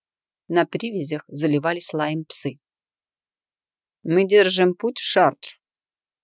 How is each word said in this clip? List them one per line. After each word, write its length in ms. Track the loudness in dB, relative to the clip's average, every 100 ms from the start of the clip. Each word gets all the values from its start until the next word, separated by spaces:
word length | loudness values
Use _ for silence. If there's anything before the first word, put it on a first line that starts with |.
| _ _ _ _ -4
На 180 | 0 0
привязях 580 | -4 -6 -6 -6 -8 -8
заливались 680 | -4 0 0 0 -4 -6
лаем 300 | -4 -4 -4
псы. 360 | -6 -8 -8 -10 _ _ _ _ _ _ _ _ _ _ _ _ _ _
«Мы 220 | -2 0 4
держим 500 | 4 4 4 2 2
путь 240 | -4 -4
в 40 |
Шартр», 560 | -2 4 4 2 -8 -18 _ _ _ _ _ _